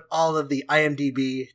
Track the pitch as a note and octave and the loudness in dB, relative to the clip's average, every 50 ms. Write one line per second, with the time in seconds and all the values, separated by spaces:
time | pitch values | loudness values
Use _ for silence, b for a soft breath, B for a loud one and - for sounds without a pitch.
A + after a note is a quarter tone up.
0 | - _ - D#3+ E3 D#3+ D#3 D#3 D3 C#3 C#3+ C3+ C#3 C#3 D3 D#3 D#3 D3+ D3 C3+ | -2 _ 0 2 2 2 2 0 -2 -2 -2 -4 -2 2 2 4 4 2 0 0
1 | C#3+ C#3 B2 C3 C3+ C3 C3 C3 B2+ - | -2 -4 -2 -2 -2 -2 -4 -6 -8 -10